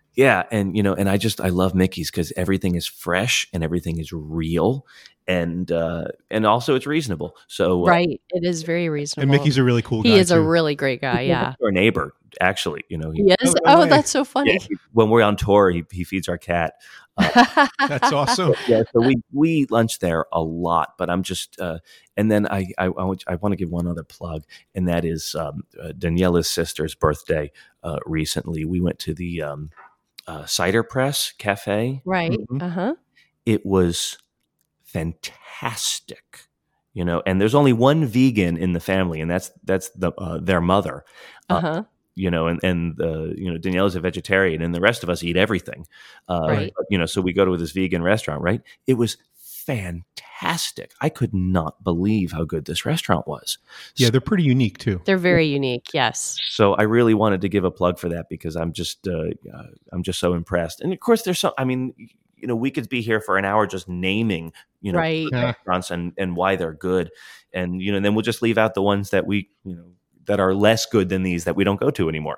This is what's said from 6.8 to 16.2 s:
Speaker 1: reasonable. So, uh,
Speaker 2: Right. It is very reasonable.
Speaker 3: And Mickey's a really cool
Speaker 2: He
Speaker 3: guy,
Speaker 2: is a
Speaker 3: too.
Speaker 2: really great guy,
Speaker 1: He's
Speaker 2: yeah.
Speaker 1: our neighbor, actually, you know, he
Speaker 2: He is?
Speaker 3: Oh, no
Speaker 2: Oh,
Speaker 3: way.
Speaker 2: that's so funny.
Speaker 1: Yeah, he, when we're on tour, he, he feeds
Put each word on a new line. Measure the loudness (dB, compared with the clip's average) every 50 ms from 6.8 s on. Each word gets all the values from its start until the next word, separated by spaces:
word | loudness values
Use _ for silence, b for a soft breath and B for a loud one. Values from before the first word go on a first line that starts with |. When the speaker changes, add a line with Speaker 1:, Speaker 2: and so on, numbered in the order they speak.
| 0
Speaker 1:
reasonable. | -2 -2 -2 -2 -2 -4 -6 -6 -10 b b b
So, | b -2 0 2 2 2 2 4
uh, | 4
Speaker 2:
Right. | 4 4 2 0 -4 -6 _ _
It | -6 -2 -2
is | -2 -2 -2 -4
very | -4 -2 -2 -2 -2
reasonable. | -4 -4 -6 -6 -4 -2 2 4
Speaker 3:
And |
Mickey's | 4 4 4 4 4
a | 4 4
really | 4 4 2 0
cool | -2 -4 2
Speaker 2:
He | 4 6
Speaker 3:
guy, | 6
Speaker 2:
is | 6 6 6
a | 4
Speaker 3:
too. | 4
Speaker 2:
really | 4 4 2 2 2 0 -2
great | -2 -2 -2 -2 -2
guy, | -2 -2 -2 0
Speaker 1:
He's | 0 2
Speaker 2:
yeah. | 2 2 0 -2 -2 -2 -2
Speaker 1:
our | 2
neighbor, | 4 4 4 4 4 2 -4 -4 -8 _ _ _ -4 0
actually, | 0 0 0 0 -4 -6 -6 -8 -10 -10
you | -8
know, | -6 -6 -4
he | -2 2 4
Speaker 2:
He | 4 4 6
is? | 4 2
Speaker 3:
Oh, | 2 4 6
no | 8 8
Speaker 2:
Oh, | 8 8
Speaker 3:
way. | 8
Speaker 2:
that's | 6 4 4 2
so | 0 0 -2
funny. | 0 -2 0 2 2 2
Speaker 1:
Yeah, | 2 -2
he, | -6 -10 -10 _ _
when | 4 4 6 6
we're | 6 6
on | 6 4 4
tour, | 0 2 4 6 6 6 6
he, | 4 0 -4 -8
he | -8 -10 -8
feeds | -4 -4 -6